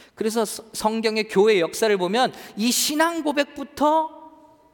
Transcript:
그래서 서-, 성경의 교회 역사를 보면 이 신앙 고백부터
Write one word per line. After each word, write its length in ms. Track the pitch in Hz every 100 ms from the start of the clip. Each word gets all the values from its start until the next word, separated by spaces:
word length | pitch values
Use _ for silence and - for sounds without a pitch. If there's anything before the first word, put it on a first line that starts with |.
| - -
그래서 280 | 214 226
서-, 220 | 208 - -
성경의 560 | - 214 226 220 220 220
교회 300 | 190 214 208
역사를 360 | 160 - 220 202
보면 380 | 180 220 247 - - -
이 140 | 233
신앙 520 | 233 - 302 330 339
고백부터 1000 | 302 285 285 - 277 - 294 311 320 - - - - _ _